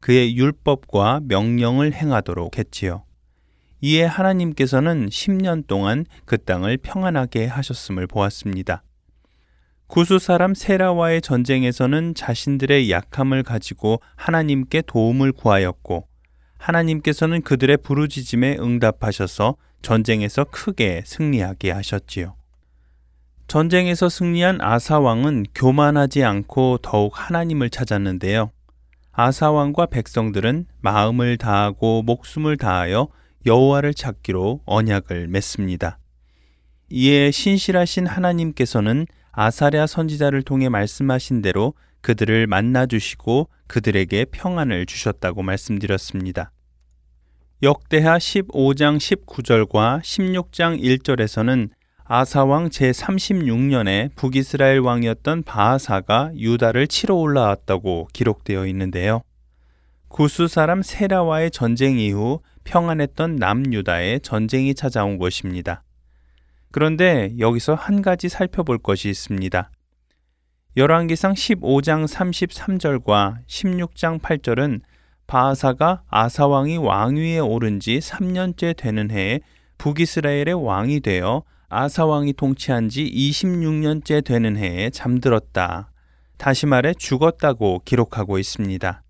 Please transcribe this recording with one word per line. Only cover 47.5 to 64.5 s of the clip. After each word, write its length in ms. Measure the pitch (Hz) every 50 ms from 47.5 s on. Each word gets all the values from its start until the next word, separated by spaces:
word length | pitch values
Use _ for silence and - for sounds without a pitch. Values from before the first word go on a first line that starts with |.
| _ _ -
역대하 560 | 139 147 - - - - 156 156 160 165 175
십오 540 | 170 - - 202 190 190 - 139 135 135 139
장 260 | 139 147 147 147 151
십구 440 | - - 202 - - - - - 123
절과 580 | - 123 113 110 101 - 107 107 117 127 147 165
십육 520 | - - - 190 185 185 180 175 - -
장 240 | - 170 165 170 -
일 220 | - 127 131 131
절에서는 680 | - - 139 117 110 107 - - 110 120 131 127 113 104 _ _ _ _ _ _ -
아사 400 | - 120 120 131 127 - 143 135
왕 240 | 135 139 151 170 165
제삼십육 920 | - - 135 127 127 - - - 190 190 - - 202 185 165 127 113 117
년에 520 | 131 139 139 127 110 98 98 101 110 143 -
북이스라엘 640 | - - 135 131 135 135 - - 143 135 135 135 135
왕이었던 640 | 127 123 120 120 117 117 113 117 - - 151 170 156
바하사가 880 | - - 110 101 110 131 135 - - 107 95 92 - 104 117 135 156 165
유다를 520 | 151 110 113 117 117 120 113 113 120 139 151
치러 260 | - - - - 196
올라왔다고 960 | 175 160 151 143 139 120 104 98 - - - 98 92 98 98 90 85 80 - -
기록되어 540 | - 117 113 104 - - - 104 95 95
있는데요. 560 | 95 95 98 95 92 87 90 87 101 110 113 117 _ _ _ _ _ _ _ _ _ _ _ _ _ _ _ _ -
구스 380 | - - 151 147 - - 170
사람 360 | 170 - - 156 156 175 190 190
세라와의 720 | - - - 214 196 196 185 175 165 156 156 160 165 160
전쟁 460 | - 123 117 117 120 131 135 135 123
이후 420 | 110 104 98 101 104 117 139 165 _ _ _ - _
평안했던 720 | - - 175 170 170 165 156 147 135 - - 160 165 165
남유다에 840 | 143 107 92 104 120 135 135 120 107 95 90 87 85 87 92 113 139
전쟁이 560 | - - - 107 110 110